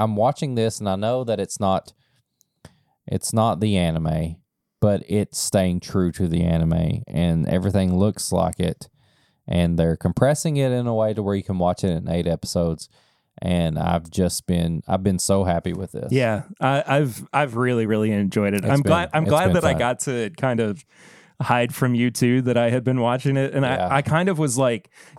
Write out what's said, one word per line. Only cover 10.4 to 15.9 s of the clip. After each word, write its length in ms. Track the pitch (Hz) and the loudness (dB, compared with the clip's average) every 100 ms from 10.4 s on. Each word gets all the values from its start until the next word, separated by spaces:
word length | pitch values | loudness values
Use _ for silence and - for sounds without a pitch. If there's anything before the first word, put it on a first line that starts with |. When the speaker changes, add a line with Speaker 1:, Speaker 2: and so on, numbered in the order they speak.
| 165 143 | 0 0
Speaker 1:
it 160 | 135 | 0
in 140 | 123 120 | 0 -2
a 60 | |
way 200 | 110 110 | 0 0
to 80 | 107 | 0
where 140 | 101 98 | -2 -2
you 80 | |
can 140 | - 95 | -2 0
watch 260 | 87 90 | 0 0
it 60 | 98 | 0
in 160 | 82 82 | -2 -2
eight 180 | 85 85 | -2 0
episodes. 600 | 82 - 92 85 80 - _ _ _ _ - | -2 -2 -2 0 -2 -8 _ _ _ _ -10
And 360 | 90 87 82 78 | -2 0 0 0
I've 320 | 82 85 82 | 0 -2 -2
just 360 | 95 90 - - | 0 0 -2 -2
been, 360 | 87 85 80 - | -2 0 -4 -2
I've 160 | 95 | -2
been 160 | 98 90 | 0 -2
so 260 | - 98 | 0 0
happy 280 | 92 85 90 | 2 0 -2
with 200 | 87 92 | -6 -8